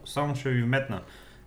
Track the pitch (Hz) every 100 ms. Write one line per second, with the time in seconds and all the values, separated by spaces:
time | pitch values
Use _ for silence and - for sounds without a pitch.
0 | - 147 147 127 135 123 120 135 135 95
1 | - - - -